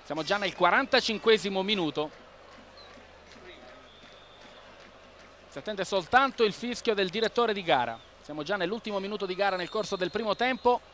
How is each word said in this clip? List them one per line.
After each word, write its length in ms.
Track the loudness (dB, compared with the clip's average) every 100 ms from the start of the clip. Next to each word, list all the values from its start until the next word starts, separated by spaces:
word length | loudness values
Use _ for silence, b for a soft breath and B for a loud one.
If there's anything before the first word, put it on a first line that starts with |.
Siamo 180 | -6 -6
già 140 | -2 -2
nel 180 | -2 2
quarantacinquesimo 1080 | 4 4 4 2 2 0 4 4 2 -2
minuto. 480 | 0 0 0 -2 -6 -8 -20 -20 -20 -20 -20 -20 -20 -20 -20 -20 -20 -20 -20 -18 -18 -20 -20 -20 -20 -20 -20 -20 -20 -20 -20 -20 -20 -20 -20 -20 -20 -20 -16
Si 80 | -12
attende 280 | -8 -6 -2
soltanto 580 | -2 4 6 6 2
il 100 | 0
fischio 400 | 0 -6 -4 -2
del 160 | 0 0
direttore 440 | 0 0 2 0
di 100 | 0
gara. 340 | 2 2 2 -6 -16 -20
Siamo 220 | -12 -10
già 120 | -4 -2
nell'ultimo 440 | -2 -4 -4 -6
minuto 260 | -6 -6 -6
di 80 |
gara 220 | 0 0 0
nel 140 | -4
corso 260 | -4 -4 -2
del 160 | -2
primo 240 | -2 -4 0
tempo. 440 | -2 2 2 2 -2